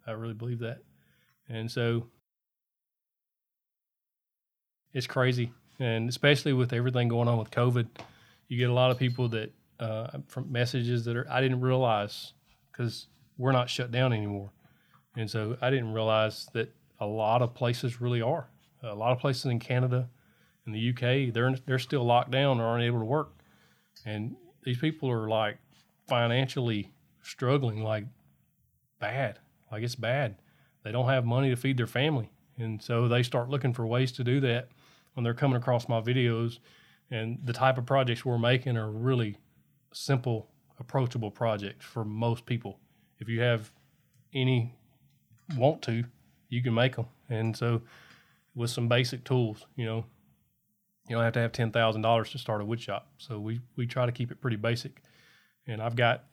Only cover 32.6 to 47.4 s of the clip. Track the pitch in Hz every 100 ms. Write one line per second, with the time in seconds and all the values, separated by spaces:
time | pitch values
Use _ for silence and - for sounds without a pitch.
32.6 | 113 110 - 117 120 120 123 131 120 139
33.6 | 131 123 113 120 131 - 120 139 135 117
34.6 | 127 _ _ _ _ - 117 120 139 123
35.6 | 123 120 123 117 113 127 120 117 117 117
36.6 | _ - _ _ _ 113 113 123 123 117
37.6 | 131 127 120 135 127 117 131 120 117 127
38.6 | 127 117 107 107 127 123 107 101 _ _
39.6 | _ _ _ - - 135 123 113 - _
40.6 | _ - 123 139 123 120 107 - 117 107
41.6 | 98 - - 120 107 107 117 117 - 120
42.6 | 101 - _ _ _ _ 113 113 123 117
43.6 | 107 _ _ _ _ _ _ 135 127 123
44.6 | 117 - _ _ _ _ _ _ - 131
45.6 | 131 - - 113 120 - _ _ _ 120
46.6 | 123 113 131 120 117 _ - 110